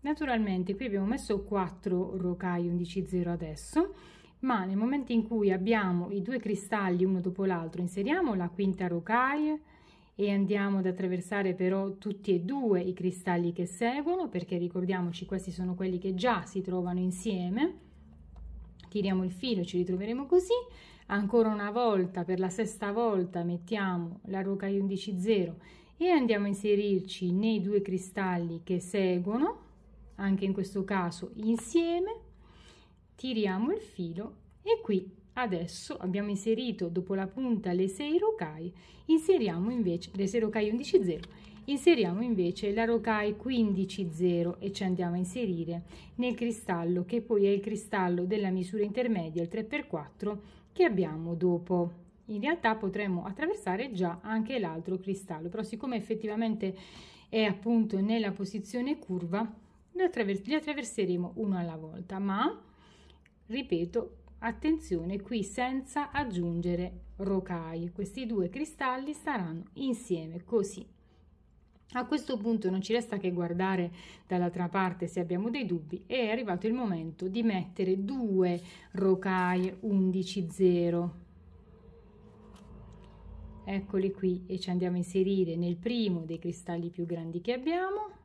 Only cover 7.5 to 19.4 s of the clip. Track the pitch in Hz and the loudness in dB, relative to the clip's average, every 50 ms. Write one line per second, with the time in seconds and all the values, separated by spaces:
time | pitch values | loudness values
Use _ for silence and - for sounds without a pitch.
7.5 | 185 170 165 160 - 180 180 175 - 196 202 247 302 370 359 277 208 185 175 175 | 0 0 -2 -4 -4 -4 -4 -2 -2 -2 0 2 2 2 2 2 2 0 0 -2
8.5 | - - 202 190 185 - 185 180 175 170 165 - 220 240 254 262 285 294 302 302 | 0 0 2 2 2 2 0 0 0 -2 0 2 2 4 4 4 2 2 2 0
9.5 | 302 302 - - - - - - - - - _ _ - 202 202 202 196 196 180 | 0 -2 -4 -14 -20 -20 -20 -20 -20 -20 -20 _ _ -2 0 2 4 2 4 2
10.5 | 208 202 196 202 196 196 185 185 180 185 185 180 180 180 180 - 214 202 196 190 | 2 2 2 2 2 2 2 2 0 0 0 0 0 -2 -2 -2 -2 0 2 0
11.5 | 180 185 185 185 190 196 196 196 196 - - 208 196 202 - 208 190 175 170 185 | 2 2 2 2 2 2 0 -2 -4 -6 -6 -6 -6 -4 2 2 2 2 2 0
12.5 | 277 277 254 226 196 180 175 185 180 - 175 185 180 - - 190 175 170 175 170 | -2 0 2 4 4 4 2 0 -2 0 0 -2 -2 0 0 0 2 2 2 2
13.5 | 170 180 175 175 - - 240 233 254 285 294 320 349 370 349 254 - 180 151 - | 0 0 -4 -4 -2 -2 0 0 0 0 0 0 0 0 0 -2 -4 -6 -4 -2
14.5 | 190 175 175 175 175 185 180 180 190 185 180 175 170 - 185 - 190 185 180 - | -2 -2 -2 -2 -2 -2 -2 0 0 0 0 -2 -4 -6 -6 -4 -4 -4 -4 -6
15.5 | 170 - 180 185 180 180 185 185 185 175 - 190 190 185 208 247 226 185 - - | -6 -4 -4 -4 -2 -2 -2 -2 -2 -2 -2 -2 -2 0 2 2 2 0 -2 -6
16.5 | - 196 185 185 180 185 180 180 180 180 180 185 180 - - 226 196 185 180 180 | -6 -6 -4 -2 -2 -2 0 0 0 0 0 0 -2 -2 -4 -4 -2 -2 -2 -2
17.5 | 190 233 294 370 370 - - - - - - - - - - - - - - - | 0 0 0 0 -2 -6 -18 -20 -20 -20 -20 -20 -20 -20 -20 -20 -18 -16 -14 -14
18.5 | - - - - - - - - - 208 190 196 190 185 185 180 180 - | -14 -14 -16 -16 -20 -20 -20 -6 -4 -2 0 0 0 0 0 -2 -4 -4